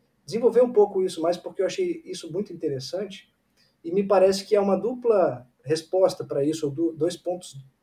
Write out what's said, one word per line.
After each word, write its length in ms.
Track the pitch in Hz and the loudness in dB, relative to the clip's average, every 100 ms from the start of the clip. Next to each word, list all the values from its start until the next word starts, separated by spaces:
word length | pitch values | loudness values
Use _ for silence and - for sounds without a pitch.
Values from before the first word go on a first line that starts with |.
| _ _ | _ _
desenvolver 380 | - 214 247 240 | -8 0 2 4
um 100 | 247 | 4
pouco 300 | 208 196 190 | 4 2 2
isso 200 | 185 170 | -2 -2
mais, 140 | 165 175 | -2 -2
porque 260 | 175 - | -6 -4
eu 40 | 185 | -4
achei 360 | 185 180 165 | -2 -4 -4
isso 280 | - 175 165 | -10 -12 -10
muito 200 | 170 208 | -8 -8
interessante 800 | 165 151 135 - 180 196 - _ _ _ _ _ _ | -6 -6 -6 -8 -8 -8 -12 _ _ _ _ _ _
e 80 | 170 | -4
me 100 | 190 | -2
parece 420 | 202 190 190 190 | 4 6 6 4
que 120 | - 208 | 2 2
é 40 | |
uma 160 | 196 185 | 4 0
dupla 720 | 233 254 240 208 156 123 - _ | -2 -2 2 2 2 -2 -14 _
resposta 640 | 135 156 - 185 185 - | -4 -4 -2 2 2 2
para 200 | 139 143 | -6 -2
isso, 220 | 143 156 147 | -2 -2 -4
ou 60 | |
do, 200 | 139 165 | -2 -4
dois 240 | 156 165 175 | -2 -4 -4
pontos 400 | 175 180 - 135 - _ | -8 -8 -10 -20 -20 _